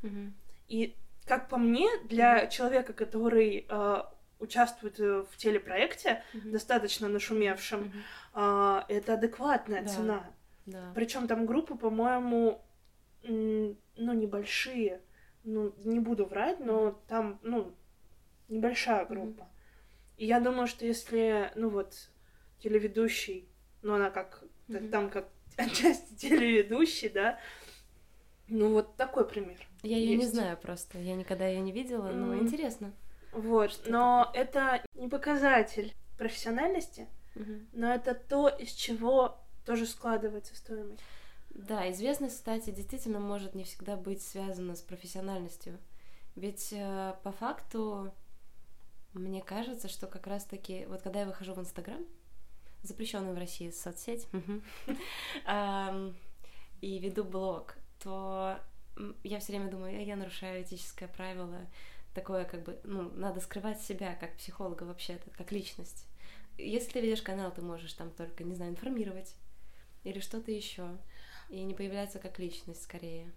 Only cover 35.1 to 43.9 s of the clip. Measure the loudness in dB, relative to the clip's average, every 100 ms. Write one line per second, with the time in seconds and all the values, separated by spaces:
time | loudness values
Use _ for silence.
35.1 | -2 2 4 8 8 6 0 -4 -6 -8
36.1 | -4 -4 -2 -2 0 2 0 -2 -10 -10
37.1 | -10 -10 -10 -8 -8 -10 -2 2 2 2
38.1 | -2 2 6 6 6 -6 -6 -2 0 6
39.1 | 8 8 4 -12 -10 -2 0 0 -2 0
40.1 | 2 2 -4 -8 -10 -8 -6 -6 -8 -10
41.1 | -10 -10 -12 -10 -10 -6 -2 -2 -2 0
42.1 | 0 -2 -6 -4 -2 -2 -6 -4 -4 -2
43.1 | -2 -2 -4 -4 -6 -8 -8 -6